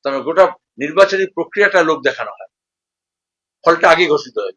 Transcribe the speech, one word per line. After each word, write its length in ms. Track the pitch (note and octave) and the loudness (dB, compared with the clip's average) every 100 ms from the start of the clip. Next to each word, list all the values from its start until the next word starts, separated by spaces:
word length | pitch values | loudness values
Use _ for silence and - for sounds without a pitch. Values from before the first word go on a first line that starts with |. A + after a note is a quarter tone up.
তবে 200 | C#3+ C3+ | -6 -6
গোটা 200 | C3 E3 F3+ - _ - | -2 2 2 0 _ -10
নির্বাচনী 480 | D3 E3 G3 F#3+ F#3+ | -6 2 2 2 -4
প্রক্রিয়াটা 560 | - E3 - G3+ F#3+ | -6 -8 -2 0 2
লোক 200 | D#3+ D3+ | 0 0
দেখানো 280 | C3 A#2+ G#2+ | -4 -6 -12
হয়, 220 | G2 F#2+ _ _ _ _ _ _ _ _ _ _ _ | -14 -20 _ _ _ _ _ _ _ _ _ _ _
ফলটা 260 | E3 E3 E3+ | 0 2 4
আগে 160 | E3 F3+ | 4 2
ঘোষিত 320 | D3 B2+ G#2+ | 0 -2 -8
হয়ে 140 | G2 | -8